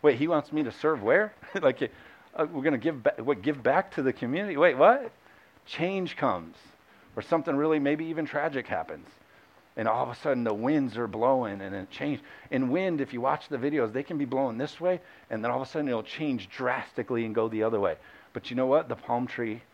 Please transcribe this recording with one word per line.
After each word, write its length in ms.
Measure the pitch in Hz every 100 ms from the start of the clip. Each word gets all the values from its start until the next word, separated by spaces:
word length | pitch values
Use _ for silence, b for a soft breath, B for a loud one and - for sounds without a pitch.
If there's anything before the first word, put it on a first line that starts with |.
Wait, 160 | 151 120
he 100 | 156
wants 240 | 160 -
me 100 | 151
to 80 | 135
serve 320 | - 151 151
where?" 300 | 101 160 214 - -
<laughs> 160 | 190
Like, 280 | 151 123 123 B B B B -
uh, 100 | 151
we're 100 | 160
gonna 140 | 143 135
give 260 | 151 143
ba-, 120 | 117 -
what, 160 | 117 127
give 220 | 123 143
back 300 | 123 151 190
to 80 | -
the 100 | 131
community? 460 | 120 120 151 208 147
Wait, 180 | 170 131
what? 340 | 170 262 233 _ B B B B
Change 540 | - - 170 196 175 -
comes, 360 | 131 92 82 - - - B B B -
or 60 |
something 340 | - 165 170 139
really, 220 | 156 156
maybe 260 | 139 151
even 220 | 160 160 151
tragic 400 | 156 156 139 113
happens. 420 | 95 90 78 - - b b b b b -
And 80 | 110
all 160 | 117
of 60 | 127
a 80 | 113
sudden, 260 | 156 127
the 100 | 117
winds 460 | 104 123 151 131 107
are 80 | 117
blowing, 540 | 107 120 131 113 98
and 120 | 98
it 160 | 98 95
changed. 360 | - 147 143 B B B
And 220 | 131 131
wind, 280 | 156 190 160
if 120 | 135
you 80 | 123
watch 280 | 127 151 -
the 80 | 139
videos, 360 | 135 147 113
they 100 | 120
can 160 | 143 160
be 60 |
blowing 340 | 135 131 135 113
this 220 | 147 -
way, 200 | 175 180 B B B
and 120 | 110
then 100 | 113
all 100 | 123
of 60 | 131
a 20 |
sudden, 160 | 160 147
it'll 160 | 117
change 480 | 107 - 151 127 92
drastically 720 | - 127 127 - - 113 120
and 80 | 113
go 160 | 110 113
the 140 | 107
other 160 | 110 113
way. 160 | 98 78 B B B
But 180 | - -
you 60 | 123
know 100 | 131
what? 220 | 147 156
The 80 | 117
palm 320 | - 120 123
tree 340 | - 117 110 -